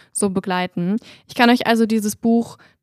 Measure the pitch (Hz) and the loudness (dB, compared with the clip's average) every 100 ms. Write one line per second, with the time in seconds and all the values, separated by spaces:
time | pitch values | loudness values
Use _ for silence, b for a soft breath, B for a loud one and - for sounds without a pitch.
0 | b - 196 190 196 180 180 - 175 220 | b -2 -2 -2 -4 -4 -4 -4 -4 -4
1 | B B B - 240 247 - 226 220 226 | B B B 2 4 4 2 0 2 0
2 | 208 - 233 233 226 - b b | -2 -2 0 0 -2 -10 b b